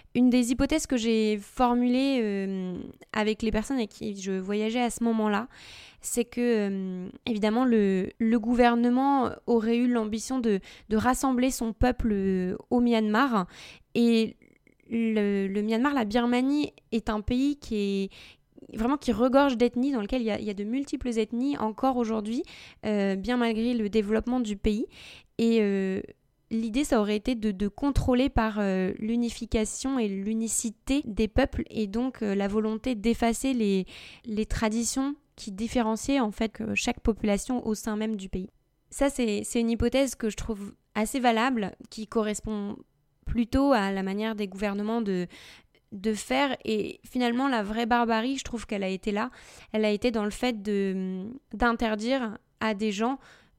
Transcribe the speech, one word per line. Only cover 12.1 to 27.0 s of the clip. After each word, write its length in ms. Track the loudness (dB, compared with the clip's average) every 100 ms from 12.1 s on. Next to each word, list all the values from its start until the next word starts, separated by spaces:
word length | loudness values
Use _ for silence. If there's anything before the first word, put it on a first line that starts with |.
euh, 460 | 2 2 2 0 -4 0
au 100 | 2
Myanmar. 680 | 4 4 4 2 2 2 -2 -8 -20 -20 _
Et 420 | 2 4 4 2 -4 -20 _ _ _ -6
le, 560 | -2 0 0 0 0 0
le 160 | -2
Myanmar, 320 | 0 2 2
la 100 | 0
Birmanie, 680 | 0 2 2 2 2 2 -2 -6 -4
est 180 | -4 -2
un 120 | -4
pays 360 | -2 0 0 -2
qui 200 | -4 -2
est 340 | 0 0 -4 -8 -20 -20 _ -20 -12
vraiment 240 | -4 0 0
qui 160 | 0
regorge 440 | 2 4 6 4 4
d'ethnies, 360 | 2 2 0
dans 80 | 0
lequel 220 | -2 -2
il 40 | -2
y 40 |
a, 80 | -2
il 60 |
y 60 | -4
a 40 |
de 100 | -6
multiples 540 | -4 -4 -4 -6 -4 -2
ethnies 400 | -2 -2 -2 -2
encore 380 | -4 -2 0 0
aujourd'hui, 460 | 0 -2 -4 -4 -6 -12 -20 -10 -2
euh, 280 | 0 0
bien 220 | 0 -2 0
malgré 380 | 0 0 0
le 140 | 0 0
développement 500 | 0 2 0 0 -2
du 160 | -2 -2
pays. 300 | 0 0 -2 -10 -20 -20 -12 0
Et, 220 | 2 4
euh, 400 | 4 2 -2 -4 -8 -16 _ _ -8
l'idée, 340 | -4 -2 -2
ça 160 | 2 2